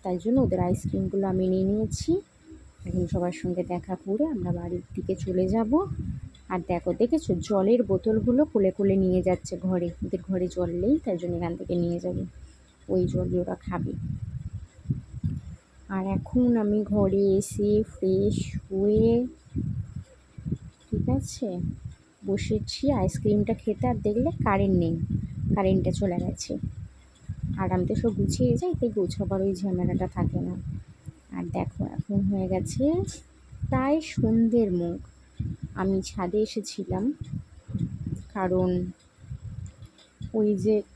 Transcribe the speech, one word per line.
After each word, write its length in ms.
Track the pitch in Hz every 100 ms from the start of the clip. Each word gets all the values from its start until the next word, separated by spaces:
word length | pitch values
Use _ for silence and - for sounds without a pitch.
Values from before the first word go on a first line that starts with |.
তাই 140 | 190 180
জন্য 140 | 190 262 247
ওদের 140 | 180 180
আইসক্রিমগুলো 560 | - - 196 190 196 190
আমি 120 | 185 185
নিয়ে 140 | 185 190
নিয়েছি। 420 | 208 220 - - 359 - _ - - - _ 180
এখন 180 | 180 170
সবার 220 | 185 175 -
সঙ্গে 220 | 180 180 180
দেখা 220 | 180 - 180
করে 200 | 190 214 311
আমরা 160 | 240 175 175
বাড়ির 260 | 175 180 -
দিকে 200 | - - 190
চলে 200 | - 180 185
যাব। 160 | 214 220 294 392 - - - - - -
আর 80 | 185 165
দেখো, 200 | 175 180 175
দেখেছো 300 | 233 311 320 175 156
জলের 320 | 202 190 240 196
বোতলগুলো 520 | 190 220 220 247 247 302
কোলে 180 | 214 190 185
কোলে 200 | 196 196
নিয়ে 160 | 185 185 180
যাচ্ছে 260 | 180 - 180 185
ঘরে, 220 | 185 170 170
ওদের 160 | - 185 185
ঘরে 180 | 185 180 175
জল 140 | 175 175
নেই, 120 | 202 302
তাই 120 | 247 175
জন্য 140 | 175 170
এখান 140 | 175 175
থেকে 140 | - 175
নিয়ে 160 | 170 175
যাবে, 180 | 180 180 185 - - - - _ -
ওই 100 | 190 180
জলই 240 | 127 180 180
ওরা 140 | 180 180 -
খাবে। 260 | 180 - - - - - - - - - - - - - - - - - - _ - - 190
আর 80 | 190 190
এখন 320 | - 247 247 233
আমি 140 | 208 208 202
ঘরে 280 | 202 196 196 202 190
এসে 320 | - - 208 208 220
ফ্রেশ 440 | - 190 269 202 - - - -
হয়ে, 420 | 190 202 214 226 233 254 - - - - - - - - - _ - - - - _ -
ঠিক 200 | - - 262
আছে, 300 | - - 220 180 - - - - _ _ 196
বসেছি 540 | 202 - 214 - - 269 254
আইসক্রিমটা 540 | 185 - 214 208 202 220
খেতে। 220 | - 208 247
আর 60 | 240 208
দেখলে 240 | 214 277 - -
কারেন্ট 300 | 196 196 180
নেই, 120 | 165 165 - - - - -
কারেন্টটা 380 | - 190 190 185 165
চলে 180 | 202 175
গেছে। 280 | 180 - - - - - - - - - - - - 190
আর 80 | 185
আমি 100 | 185 180
তো 40 | 214
সব 100 | 233 190
গুছিয়ে 340 | 196 - 247 233
যাই, 120 | 359 -
তাই 120 | 240 214
গোছাবার 440 | 180 - 190 196 196
ওই 60 | 185
ঝামেলাটা 480 | 196 180 180 185 180 -
থাকে 240 | - 175 175
না। 60 | 185 - - - - - - - -
আর 80 | 175 185
দেখো, 260 | 180 - - -
এখন 220 | - 202 196
হয়ে 160 | 196 185
গেছে 300 | 185 - 226 277 349 392 - - - - - -
প্রায় 300 | 262 262 311 320
সন্ধ্যের 560 | - 220 226 226 233 208 180
মুখ। 180 | 170 175 - - - - - - - 196
আমি 160 | 190 190 190
ছাদে 280 | - 180 208 214
এসেছিলাম 580 | 226 196 - 190 - 226 - - - - - - - - - - - -
কারণ 340 | 208 185 185 185 180 180 - _ _ - - - - - - - _ - _ - 220
ওই 100 | 208 202
যে 120 | 196 214 -